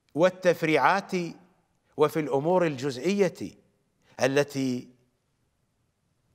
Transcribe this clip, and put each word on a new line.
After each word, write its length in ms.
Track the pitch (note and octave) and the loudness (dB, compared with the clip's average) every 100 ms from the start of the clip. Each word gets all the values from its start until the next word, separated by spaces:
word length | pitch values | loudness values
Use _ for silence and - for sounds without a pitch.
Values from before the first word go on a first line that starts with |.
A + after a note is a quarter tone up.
| _ C#3+ | _ 0
والتفريعات 960 | F3+ F#3 F3+ E3 D#3+ D3+ C#3 F#3+ G3 F#3 E3+ - _ _ _ _ _ - | 0 2 0 2 2 4 4 2 -2 -6 -6 -12 _ _ _ _ _ 0
وفي 220 | D3+ D#3+ | 0 0
الأمور 460 | D3 C3+ D#3 F#3 E3+ | -2 0 2 2 0
الجزئية 920 | C3+ C#3+ B2 E3+ G3+ F#3 - G2+ - _ _ _ _ _ - | -2 -6 -4 -2 0 0 -2 -12 -14 _ _ _ _ _ -2
التي 720 | C3 C#3 C#3+ C3+ C3 B2 B2+ _ _ _ _ _ _ _ _ _ _ _ _ _ _ | 0 2 0 -2 -4 -4 -10 _ _ _ _ _ _ _ _ _ _ _ _ _ _